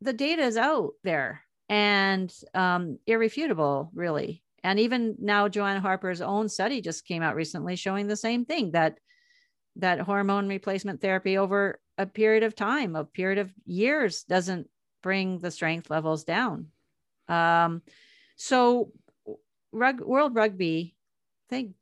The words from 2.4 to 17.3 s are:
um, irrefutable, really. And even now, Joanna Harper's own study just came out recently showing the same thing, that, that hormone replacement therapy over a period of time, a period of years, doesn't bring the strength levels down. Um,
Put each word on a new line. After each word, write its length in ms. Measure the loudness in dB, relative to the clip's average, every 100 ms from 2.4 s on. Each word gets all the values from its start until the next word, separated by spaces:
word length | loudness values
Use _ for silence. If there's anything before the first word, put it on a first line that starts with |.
| -6
um, 440 | 0 2 2 -2 -6 0
irrefutable, 840 | 2 2 0 -2 2 2 0 -4
really. 480 | -6 -2 -2 -4 -10 _ _
And 160 | 0 2
even 380 | 2 0 -2 -4
now, 300 | 0 2 2
Joanna 320 | 0 -2 -2
Harper's 400 | -2 -2 -4 -4
own 280 | -2 -2 -2
study 320 | -2 -2 -2
just 260 | -6 -8 -6
came 160 | -2
out 120 | -2
recently 420 | -2 -4 -6 -6 -6
showing 300 | -4 -4 -4
the 100 | -4
same 280 | -2 -2
thing, 280 | -2 -2 0
that, 260 | 2 2 0 _ _ _ _ _ _ _ -2
that 240 | 0 0
hormone 480 | 0 0 0 0 -2
replacement 520 | -4 -4 -4 -6 -4
therapy 380 | 0 0 2 0
over 420 | 2 2 0 -4 _ -6
a 80 | -4
period 360 | 2 4 4
of 120 | 2
time, 400 | -2 -2 0 -2
a 100 | -4
period 340 | -6 -4 0 0
of 140 | -2 -8
years, 600 | -6 0 2 2 0 -2
doesn't 440 | 0 0 0 -4 -8 _ _ _
bring 360 | -2 -2 -2 -4
the 120 | -6
strength 380 | -4 -4 -4 -2
levels 360 | 0 0 -2
down. 420 | -2 -2 -2 -4 -12 _ _ _ _ _
Um, 540 | -2